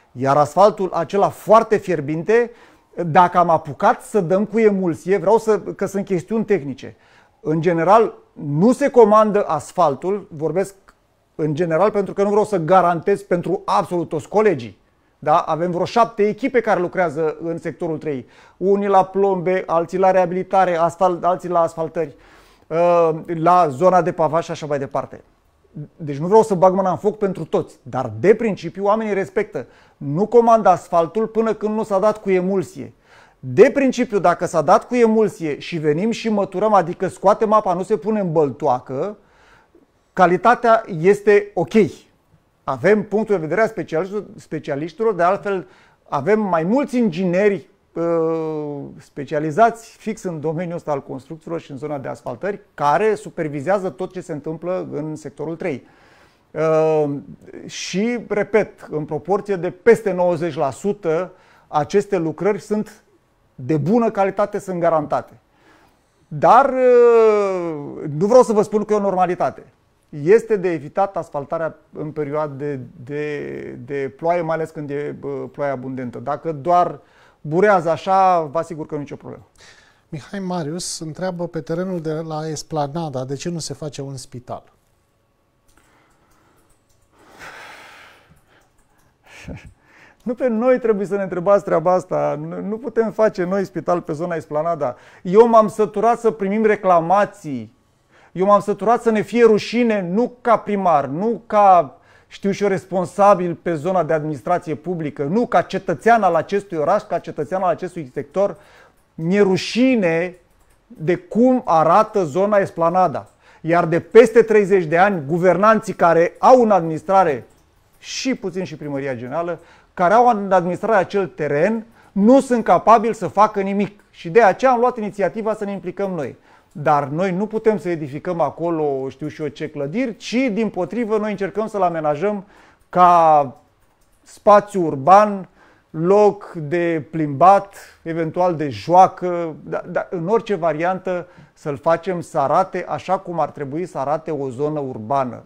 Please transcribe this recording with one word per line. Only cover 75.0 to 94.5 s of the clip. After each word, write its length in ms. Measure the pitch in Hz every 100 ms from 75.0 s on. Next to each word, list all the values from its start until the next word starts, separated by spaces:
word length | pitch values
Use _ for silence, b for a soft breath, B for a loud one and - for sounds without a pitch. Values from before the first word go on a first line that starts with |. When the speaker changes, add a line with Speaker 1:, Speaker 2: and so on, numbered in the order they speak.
| 147 135
Speaker 1:
bă, 100 | 139
ploaie 440 | 135 131 - 143
abundentă. 460 | 135 131 131 123 120
Dacă 340 | 123 147 165
doar 480 | 147 156 175 170 143 _ b b b
burează 500 | 147 165 208 190 160
așa, 500 | 156 190 190 190 175
vă 180 | 151 160
asigur 280 | 160 160 -
că 80 |
nu 60 | 147
e 20 |
nicio 140 | 139 139
problemă. 300 | 127 110 - _ b b b b b
Speaker 2:
Mihai 300 | 156 - 202
Marius 600 | 185 180 147 175 - -
întreabă 480 | 160 147 185 175 170
pe 140 | 160
terenul 400 | - 170 185 180
de 120 | 156
la 360 | 156 160 156 160
Esplanada 760 | 147 - 156 143 170 160 127
de 100 | 131
ce 140 | 139 175
nu 100 | 170
se 160 | -
face 280 | - 151 139
un 140 | 139 135
spital. 560 | - 123 - 110 - _ _ _ _ _ _ _ _ _ _ _ _ _ _ _ _ _ _ _ _ _ _ _ _ _ B B B B B B B B B B B B B B B _ _ _ _ _ _ - -
Speaker 1:
<laughs> 260 | - - _ b b b b
Nu 120 | 220
pe 140 | 247 262
noi 300 | 220 254 247
trebuie 280 | 233 196 190
să 100 | 202
ne 60 |
întrebați 420 | 190 180 175 202
treaba 280 | - 175 170
asta. 480 | 185 - 151 147 147 160
Nu, 120 | 180
nu 160 | 185 220
putem 340 | 254 226 220
face 340 | - 214 -
noi 200 | 175 196
spital 360 | 185 170 151 175
pe 120 | 165
zona 220 | 151 175
Esplanada. 640 | 165 -